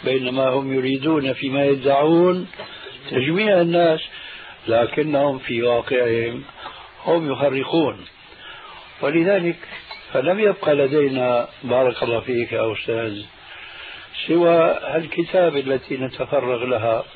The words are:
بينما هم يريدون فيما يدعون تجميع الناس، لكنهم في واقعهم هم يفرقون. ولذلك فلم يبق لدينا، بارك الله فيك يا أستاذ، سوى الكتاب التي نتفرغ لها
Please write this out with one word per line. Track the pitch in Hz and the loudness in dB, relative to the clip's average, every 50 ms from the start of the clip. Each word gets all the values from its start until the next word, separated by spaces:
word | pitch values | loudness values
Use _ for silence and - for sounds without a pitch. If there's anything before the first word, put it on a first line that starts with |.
| - | 0
بينما | 135 131 131 127 127 127 135 135 131 | 0 0 0 0 -2 0 0 0 2
هم | 127 139 135 135 135 | 0 0 -2 0 -2
يريدون | 131 127 131 135 135 135 156 160 151 135 135 | -2 0 0 -2 0 0 0 0 2 0 -2
فيما | 127 - 139 135 131 139 143 | -4 -4 -4 -4 0 2 2
يدعون | 143 139 131 127 143 139 139 147 156 165 170 175 180 180 185 - - - - - - - - - - - - - - | 2 2 2 2 2 2 4 4 4 4 6 6 4 2 0 -4 -10 -14 -18 -18 -18 -18 -18 -18 -18 -20 -16 -12 -4
تجميع | 135 127 127 143 165 190 220 214 202 180 | -4 -2 -2 0 0 0 2 4 4 4
الناس، | 170 170 170 175 175 165 160 160 - - - - - - - - - - - - - 113 | 4 4 4 4 4 4 2 0 -4 -12 -16 -18 -18 -18 -18 -18 -18 -20 -20 -12 -4 0
لكنهم | 113 117 120 110 - 147 151 156 147 139 139 143 135 131 | 2 2 2 2 0 -2 -2 0 2 2 2 2 0 -2
في | - - 123 117 | -6 -4 -4 0
واقعهم | 117 120 120 117 113 - 139 127 123 117 113 117 117 117 120 127 139 - - - - - - - - - - - - | 2 2 2 2 0 0 0 2 2 2 2 0 0 -2 -6 -8 -14 -16 -20 -18 -18 -18 -16 -18 -20 -20 -20 -8 0
هم | - 165 170 160 143 | 0 0 2 2 -2
يفرقون. | 131 123 139 143 131 135 131 - - 165 151 - - 101 87 - - - - - - - - - - - - - - - - - - - | -2 0 0 0 0 0 -2 0 2 2 2 2 -2 -6 -16 -20 -20 -20 -20 -20 -20 -20 -20 -20 -20 -18 -20 -20 -20 -20 -20 -20 -10 -4
ولذلك | - 139 156 165 165 190 202 190 170 170 165 - - - - - - - - - - - | -4 0 2 2 2 4 2 2 0 -2 -4 -6 -12 -16 -16 -18 -16 -18 -18 -18 -18 -4
فلم | - 135 127 160 185 208 | -2 0 0 2 0 2
يبق | 220 202 190 - - 156 | 2 2 2 2 2 2
لدينا، | 147 143 139 135 143 151 143 139 131 131 123 123 123 120 117 - - - - | 4 4 4 2 4 2 2 2 2 0 0 2 2 0 0 -4 -10 -12 -4
بارك | 123 120 127 131 127 117 - | 0 2 4 4 2 2 0
الله | 143 120 117 113 | -2 -2 -2 -2
فيك | 107 131 123 117 117 110 | -2 -2 -2 -2 -2 -2
يا | 117 110 110 113 | -2 -2 -2 -2
أستاذ، | 104 98 - - 117 113 117 110 101 101 101 - - - - - - - - - - - - - - - - - - - - | -2 -4 -4 -4 -2 -2 -2 -4 -6 -8 -12 -16 -20 -20 -20 -20 -20 -18 -18 -18 -18 -18 -18 -16 -18 -18 -20 -14 -12 -10 -4
سوى | - 160 170 170 170 170 165 165 175 - - - - - | 0 2 4 4 6 6 6 4 4 2 0 -4 -4 -4
الكتاب | 165 165 151 - 175 170 165 - 185 180 165 147 | -4 -4 -4 -4 -4 -4 0 2 2 2 4 2
التي | 139 131 135 135 131 - - 147 | 0 -2 -2 -2 -4 -2 -6 -6
نتفرغ | 127 131 131 - - 135 - 147 139 123 123 127 117 120 | -6 -6 -8 -6 -8 -6 -2 0 0 0 0 -2 -2 0
لها | 123 123 113 110 117 113 117 - - - | -2 -2 0 2 0 0 0 -2 -8 -14